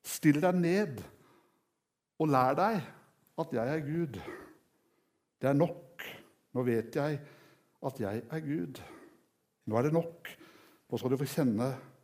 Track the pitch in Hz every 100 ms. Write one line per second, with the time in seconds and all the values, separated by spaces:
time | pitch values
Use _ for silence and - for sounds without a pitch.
0 | - - 156 147 180 180 170 190 202 113
1 | - - - _ _ _ _ _ _ _
2 | _ _ 160 135 127 147 202 214 127 -
3 | _ _ _ - 165 120 120 156 139 165
4 | 165 98 - - - - _ _ _ _
5 | _ _ _ _ 131 143 165 - - -
6 | - - - _ _ 123 123 117 113 151
7 | 147 147 - - - _ _ _ 139 -
8 | 104 110 120 160 156 160 170 127 - -
9 | - _ _ _ _ _ - 110 147 165
10 | 165 - - - - - - _ _ -
11 | 127 135 143 - 131 107 127 127 - -